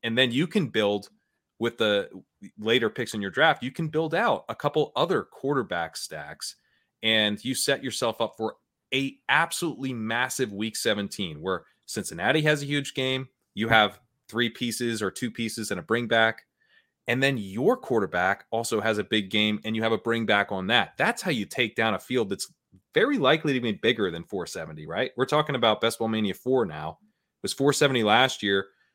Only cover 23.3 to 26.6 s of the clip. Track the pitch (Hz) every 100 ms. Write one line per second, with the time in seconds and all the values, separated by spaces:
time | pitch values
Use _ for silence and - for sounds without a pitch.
23.3 | 156 156 131 117 104 - 117 98 82 85
24.3 | 98 85 92 80 78 78 85 127 - 131
25.3 | 151 156 135 113 107 117 - 113 110 107
26.3 | 90 123 131